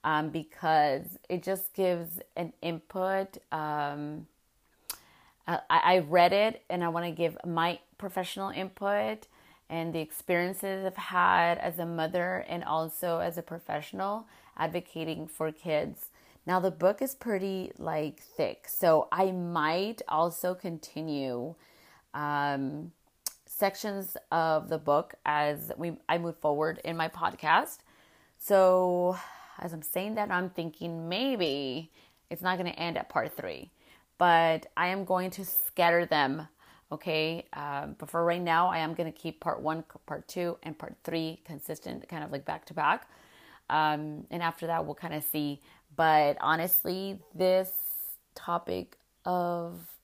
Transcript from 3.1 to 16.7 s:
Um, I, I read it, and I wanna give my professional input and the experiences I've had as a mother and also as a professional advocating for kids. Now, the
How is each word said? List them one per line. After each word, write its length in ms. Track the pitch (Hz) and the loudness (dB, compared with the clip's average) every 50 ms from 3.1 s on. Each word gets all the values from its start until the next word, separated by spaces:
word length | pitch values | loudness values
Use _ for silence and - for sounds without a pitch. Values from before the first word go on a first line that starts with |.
| 190 196 196 190 - - _ _ | 2 0 -2 -4 -8 -20 _ _
Um, 760 | - 156 151 151 151 147 147 143 147 147 147 147 151 156 160 _ _ _ _ _ _ _ _ _ _ _ _ - - - - _ _ _ _ _ _ _ _ | -6 -4 -2 -2 -2 -2 -2 -2 -4 -6 -6 -8 -8 -10 -14 _ _ _ _ _ _ _ _ _ _ _ _ -14 -14 -14 -16 _ _ _ _ _ _ _ _
I, 140 | - 170 - - _ | -4 -4 -4 2 _
I 280 | 156 165 - 170 185 185 | 4 6 8 8 6 6
read 320 | 160 147 170 175 175 175 | 4 6 6 8 8 8
it, 320 | 190 202 214 220 220 - _ _ | 8 6 4 4 2 -4 _ _
and 140 | 180 180 170 | -2 0 0
I 40 | |
wanna 240 | 170 165 170 175 175 | 0 0 -2 -4 -4
give 260 | 160 160 170 160 165 - - | -2 0 0 0 0 -4 -6
my 340 | 175 165 165 165 175 175 - _ _ _ | -2 0 2 2 2 0 -4 _ _ _
professional 520 | - 202 190 - 190 180 175 - 196 196 190 | -10 -10 -4 -2 -2 -4 -2 -4 -6 -6 -4
input 800 | - - 190 190 - - 202 196 208 208 214 220 214 214 - _ _ _ _ - - _ _ _ | -4 -4 -6 -6 -6 -4 0 0 2 2 0 0 -4 -6 -10 _ _ _ _ -20 -20 _ _ _
and 240 | 160 165 165 170 160 | -6 -4 -4 -2 -2
the 60 | 165 | -4
experiences 880 | 156 156 - - - - 180 175 175 180 190 - - 196 190 190 190 | -4 -6 -8 -12 -2 0 2 2 2 0 -2 -4 -6 -6 -4 -2 -4
I've 100 | 190 190 | -4 -4
had 600 | 196 - - 185 180 175 185 185 180 170 170 170 | -4 -10 -2 2 4 6 6 6 6 6 4 2
as 220 | - - 175 165 170 | 0 -2 -4 -4 -4
a 60 | 170 | -4
mother 600 | 170 170 165 160 160 180 180 175 180 185 185 - | -4 -2 -2 -2 0 0 0 0 0 -2 -4 -4
and 160 | - - 175 - | -6 -8 -6 -4
also 560 | - 147 160 160 160 - - 180 175 165 165 | -2 -2 -2 -2 -4 -6 -4 -2 -2 0 0
as 180 | 175 175 160 | -2 -2 -4
a 40 | 170 | -6
professional 880 | 165 - 165 175 - - - 147 151 - - 190 190 202 208 226 233 _ - - - - _ | -10 -10 -12 -12 -8 -6 -6 -6 -6 -8 -6 -4 -4 -4 -4 -6 -8 _ -20 -20 -20 -18 _
advocating 720 | - 160 165 165 175 170 - - 165 160 160 160 170 156 | -4 -4 -2 -2 -4 -6 -6 -8 -6 -4 -4 -4 -6 -8
for 240 | 160 - - 160 160 | -12 -6 -4 -4 -4
kids. 580 | 156 - - 175 156 151 - - - - - - _ _ _ - _ _ _ | -4 -6 -4 -2 0 0 0 -2 -8 -12 -16 -18 _ _ _ -20 _ _ _
Now, 140 | 170 180 185 | 0 0 2
the 120 | 180 190 | 2 0